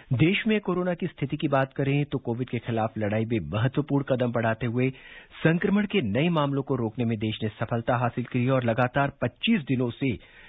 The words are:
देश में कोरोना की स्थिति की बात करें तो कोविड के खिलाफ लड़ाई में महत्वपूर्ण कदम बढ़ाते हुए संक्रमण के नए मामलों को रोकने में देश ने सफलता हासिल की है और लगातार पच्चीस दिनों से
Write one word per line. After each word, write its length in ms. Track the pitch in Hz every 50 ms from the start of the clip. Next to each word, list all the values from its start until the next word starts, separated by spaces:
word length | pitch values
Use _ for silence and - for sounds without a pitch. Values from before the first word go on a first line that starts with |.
| - - 131
देश 340 | 113 156 165 202 - - 220
में 120 | 214 208
कोरोना 340 | 208 185 180 180 180 180 175
की 140 | - 196 160
स्थिति 300 | - - 147 131 - 151
की 100 | 165 143
बात 260 | 139 135 135 135 -
करें 320 | - 139 135 139 143 147
तो 120 | - - 131
कोविड 320 | - 120 117 120 131 -
के 100 | - 117
खिलाफ 340 | - - 113 113 110 110 - 110
लड़ाई 280 | 107 101 104 110 110
में 140 | 113 120 110
महत्वपूर्ण 760 | 80 73 85 107 113 131 - 151 135 - 139 139 135 - 135
कदम 160 | 117 123 120
बढ़ाते 340 | 117 120 113 113 110 - 131
हुए 240 | 120 113 123 127 131 131 - - - - - - - - - -
संक्रमण 420 | 160 165 175 208 196 196 208 202
के 160 | 196 - 196
नए 280 | 143 101 98 123 156 175
मामलों 340 | 170 156 143 139 139 139 135
को 120 | - 135
रोकने 300 | 123 117 110 - - 120
में 120 | 113 117 104
देश 220 | 110 110 107 - 117
ने 60 | 104
सफलता 460 | - - 113 - 120 117 117 - 123
हासिल 280 | 120 123 120 - - 120
की 220 | - - 127 120
है 60 | 131
और 120 | 135 131 120
लगातार 480 | 113 113 123 123 127 - 143 139 139 - -
पच्चीस 400 | 131 120 - - - 220 233 202
दिनों 280 | 135 - 135 123 127 120
से 240 | - - 139 135 101 87 - - - - -